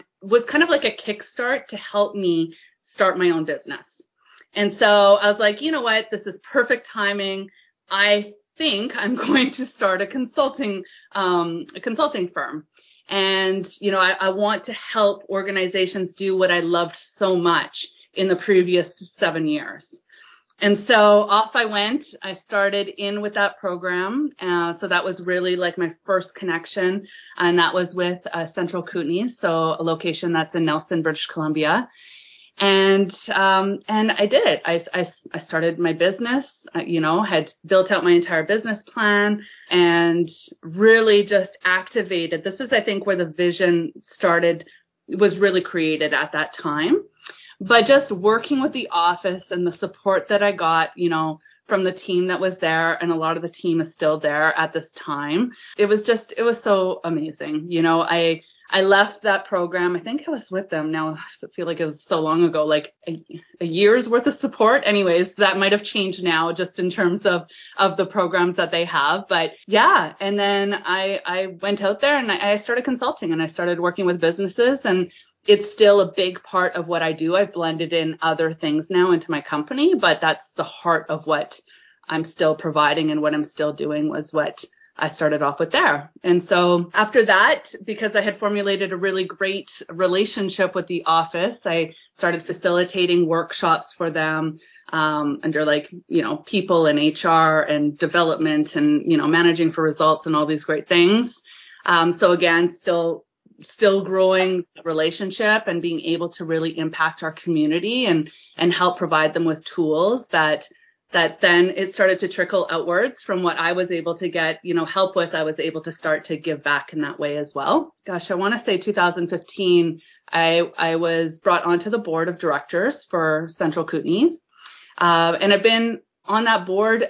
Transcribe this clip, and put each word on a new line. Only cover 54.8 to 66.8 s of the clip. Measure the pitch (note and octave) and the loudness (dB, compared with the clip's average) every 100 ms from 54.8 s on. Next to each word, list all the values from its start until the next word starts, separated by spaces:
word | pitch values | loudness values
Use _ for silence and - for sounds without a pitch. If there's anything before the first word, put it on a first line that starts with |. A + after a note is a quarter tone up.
| D#3+ | -10
time, | - - C#3+ D3 D#3+ B3 - - - | -14 -8 -6 -2 -2 -2 -6 -12 -2
it | G#3 | 0
was | G#3+ | 2
just, | G#3+ A3 - - | 0 -2 -2 -4
it | |
was | A3+ A3+ | -2 -2
so | A#3 G3 F#3 F3 | 0 0 0 -4
amazing. | E3+ E3 D#3 D3+ D3+ D3+ E3 | -4 -4 -6 -10 -8 -6 -4
You | E3+ | 0
know, | E3 E3 | 2 2
I, | E3 E3+ E3+ E3 _ _ - | 2 0 0 -2 _ _ -4
I | G3 | 0
left | G3 G3 G#3 - | 4 4 4 0
that | G#3+ G3 | -2 -2
program. | - F#3+ F3 F3+ F3 | -2 -4 -2 0 0
I | F3 | -2
think | F3+ C4+ D#4 | -4 -8 -6
I | |
was | C#4+ - | -8 -6
with | F#3+ G3 | -8 -6
them | D#3+ D3+ | -6 -4
now. | D#3+ D#3 | -4 -4
I | D#3 - - - | -6 -14 -18 -18
feel | - E3+ | -10 -6
like | E3 | -4
it | |
was | D#3+ D3+ | -4 -6
so | - F3 | -4 -2
long | D#3 D#3+ | 0 2
ago, | E3+ D#3+ D3+ | 2 2 2
like, | D3+ D3+ _ - | 0 -2 _ -12
a, | D#3+ - E3+ - - | -12 -12 -20 -18 -10
a | E3+ | -4
year's | E3 G3+ A#3+ A#3+ | 2 4 4 4
worth | A#3+ B3+ | 0 0
of | |
support. | - C4+ - G#3+ C4+ | -2 -4 2 4 4
Anyways, | C#4 G#3 F#3+ E3+ F#3 - | 2 2 4 2 2 2
that | G3+ F#3+ | 0 2
might | G3 | 2
have | G3+ | 0
changed | G#3 A3+ F#3+ F3+ | -2 -4 -4 -4
now | F3+ D#3+ E3 | -2 0 0
just | E3+ F3+ - | -4 -6 -4